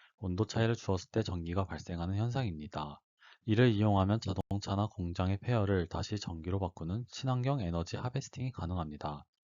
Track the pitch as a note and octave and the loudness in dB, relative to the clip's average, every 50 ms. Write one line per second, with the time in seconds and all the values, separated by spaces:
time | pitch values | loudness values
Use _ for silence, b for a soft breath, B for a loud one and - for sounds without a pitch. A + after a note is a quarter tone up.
0 | B B B _ - F2+ F2+ F2+ A2 - - A2+ A2+ A2+ A#2 - - - F#2+ F2+ | B B B _ -6 -2 0 0 0 0 2 2 2 2 2 0 0 0 -2 -2
1 | - - - A2 F2 - F#2 F2 E2 E2+ F2 G2 F#2+ - D#2+ D#2 - - F2 E2+ | -2 -2 -2 -2 0 0 -2 -4 -4 -2 0 0 0 -2 -4 -8 -6 -6 -4 -2
2 | E2+ F#2 G2 G2+ A#2 A#2+ A#2+ C3+ B2+ G2 D#2+ D2+ D2 - - - D2 D2 C#2+ - | -2 0 0 0 0 0 0 0 -2 -2 -4 -6 -8 -8 -6 -6 -6 -6 -8 -12
3 | _ _ _ B B B B B _ A2 G#2+ A2+ B2+ B2 G#2+ G2+ G#2+ G#2+ G2+ F#2+ | _ _ _ B B B B B _ 2 6 6 6 6 6 6 6 6 6 6
4 | F#2+ G2 G#2+ A2+ - F#2+ F#2 F#2+ - - G2+ G2+ - G2 G2 G2 G#2+ G#2+ - - | 6 4 4 2 0 -2 -2 -2 -2 -2 -4 -4 -2 0 0 0 0 0 -2 -4
5 | F2 F2 E2+ - F#2 F#2 G2 G2 - B2 A#2+ A2 G2 G2 G2 F#2 E2+ - - E2 | -4 -2 0 0 0 2 0 0 0 0 2 2 4 4 4 2 2 0 -2 -4
6 | E2+ - G#2+ G2+ - F#2+ F2 D#2+ D#2 F2 F#2+ G2 F#2+ F2 - - D#2 E2 F#2+ A#2+ | -2 -2 -4 -4 -4 -6 -8 -6 -4 -2 -2 0 0 -2 -4 -6 -6 -4 -4 -4
7 | B2 - - - - C3 B2+ B2 B2 C3+ C#3+ C3+ F#2+ E2+ E2+ E2+ E2 - - - | -6 -8 -8 -6 -2 -2 0 0 0 0 0 0 0 0 0 0 0 -2 -4 -4
8 | - B2 - C3+ - - - B2+ B2 C3 - - E2+ E2+ F2+ F2+ E2 D2+ D2 C#2+ | -4 -4 -4 -4 -6 -8 -8 -8 -6 -6 -6 -4 -4 -2 -2 -2 -4 -4 -6 -6
9 | - D2+ D2+ C#2+ - _ _ _ | -6 -6 -6 -8 -10 _ _ _